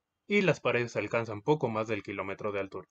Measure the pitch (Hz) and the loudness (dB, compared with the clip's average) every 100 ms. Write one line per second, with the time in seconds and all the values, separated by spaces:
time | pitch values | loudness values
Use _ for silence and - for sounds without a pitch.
0 | _ _ - 202 185 139 127 120 120 120 | _ _ 0 4 4 2 2 2 0 -2
1 | 101 120 113 104 123 151 123 110 110 104 | 0 0 -2 -4 0 2 2 0 -2 -2
2 | 104 98 95 95 107 101 98 98 90 | -4 -6 -6 -4 -4 -4 -4 -8 -14